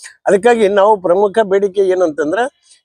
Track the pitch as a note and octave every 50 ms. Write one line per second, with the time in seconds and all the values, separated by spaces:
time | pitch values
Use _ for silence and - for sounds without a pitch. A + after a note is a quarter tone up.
0 | - - - _ - - G3 G3 G3 A#3+ A#3+ A3+ G#3+ F#3+ G#3 G3 F#3+ G#3+ A3 F#3+
1 | F3+ E3+ F3 G3 G#3 G3+ F3+ A3+ A3 F#3 G3 G3+ G3+ G3 F3+ G3+ G3 F#3 F#3 F#3
2 | F3+ D#3+ D3 D#3+ D3 D3+ F3+ A3 B3 C#4+ _ _ _ _ - _